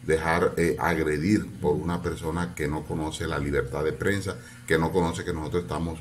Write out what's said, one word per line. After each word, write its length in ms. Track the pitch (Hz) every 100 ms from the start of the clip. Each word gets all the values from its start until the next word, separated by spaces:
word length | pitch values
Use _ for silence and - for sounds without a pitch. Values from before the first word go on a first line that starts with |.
dejar, 500 | 78 78 80 85 90 82
eh, 200 | 85 -
agredir 680 | 85 82 78 76 85 107 - -
por 140 | 73
una 260 | 73 80 87
persona 540 | - 78 82 85 87
que 140 | 85 73
no 160 | 76
conoce 420 | 76 82 78 - 80
la 140 | 76
libertad 420 | 71 69 65 71
de 100 | 78
prensa, 460 | 76 90 101 95 92 - -
que 140 | - 80
no 140 | 82
conoce 320 | 90 85 82
que 80 | 85
nosotros 320 | 82 76 87
estamos 340 | - 78 82 80